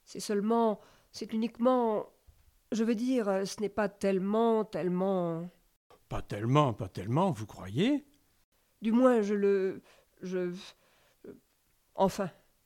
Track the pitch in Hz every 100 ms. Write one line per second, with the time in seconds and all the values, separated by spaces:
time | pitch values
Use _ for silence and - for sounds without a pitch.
0 | - - - 208 214 233 226 208 - -
1 | _ - 220 220 226 - 247 254 233 208
2 | - _ - _ _ _ _ 208 226 220
3 | 247 254 202 190 196 - 202 220 202 -
4 | 196 190 196 220 233 220 214 165 175 180
5 | 196 185 170 165 175 - _ _ _ -
6 | _ 101 - 101 117 143 139 101 95 -
7 | 98 139 190 110 107 - 92 117 233 294
8 | - _ _ _ _ _ _ _ 214 233
9 | 254 233 202 208 196 196 190 - - -
10 | _ _ 185 185 180 180 - - _ _
11 | _ _ - - _ _ _ _ _ -
12 | 190 - 185 - _ _